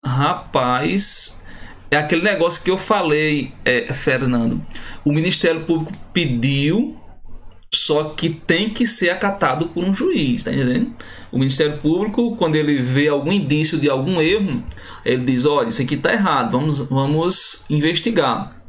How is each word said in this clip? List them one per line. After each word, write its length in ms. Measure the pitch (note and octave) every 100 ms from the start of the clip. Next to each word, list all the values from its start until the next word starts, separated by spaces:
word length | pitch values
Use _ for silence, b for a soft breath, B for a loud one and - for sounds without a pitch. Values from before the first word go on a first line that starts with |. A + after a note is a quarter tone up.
Rapaz, 1400 | - B2+ C#3+ F3+ - C#3 B2 B2+ D#3 F#3+ G3 - - - B B B B -
é 60 | C#3+
aquele 260 | D3+ E3+
negócio 400 | F#3+ G3+ E3+ E3
que 80 | -
eu 80 | F#3+
falei, 720 | - G#3 F3 D3+ D#3 D3+ C#3 -
é, 280 | - B2 A2+
Fernando. 720 | C3 - C3 B2+ B2 A#2 A#2+ - B B B
O 80 | -
Ministério 540 | D3 E3+ E3+ E3+ D#3+ D#3
Público 260 | E3 D#3+ - -
pediu, 840 | - D#3+ A#2+ B2 C#3 C#3+ F#3+ D4 - - - - - - - -
só 380 | - - D3+ D3+
que 160 | D3+ E3
tem 400 | D#3+ - E3 G#3+
que 160 | G#3+ A#3
ser 240 | - F3+
acatado 560 | F#3 G3+ G3 D#3 C3 E3
por 180 | -
um 80 | F3
juiz, 500 | G3 E4+ D#4 C#3+ A#2+
tá 100 | -
entendendo? 420 | C3+ B2+ B2+ - - B B B
O 80 | B2
Ministério 400 | C3+ C3+ D3+ D3
Público, 560 | D3+ E3+ G#3+ G#3 A#3+ -
quando 200 | E3+ D#3
ele 240 | D3 C#3+
vê 260 | B2 C3 D3
algum 240 | C#3+ C#3+
indício 480 | G3+ C#3+ D3+ D#3 D#3
de 100 | D3
algum 320 | C3 C#3 F#3
erro, 440 | D#3 G#3 G3 B2 - B B B
ele 200 | - B2+ B2
diz, 180 | B2+
"Olha, 240 | C3+ D3 A#2
isso 140 | A#2
aqui 140 | C3 D3
tá 160 | -
errado, 400 | A3 F#3+ C#3+ A#2
vamos, 280 | B2 D3+ D3+ -
vamos 760 | C3+ C#3 D3+ E3+ F3+ - - -
investigar." 880 | D3+ D3+ F3+ - G#3 C#3 A2 - -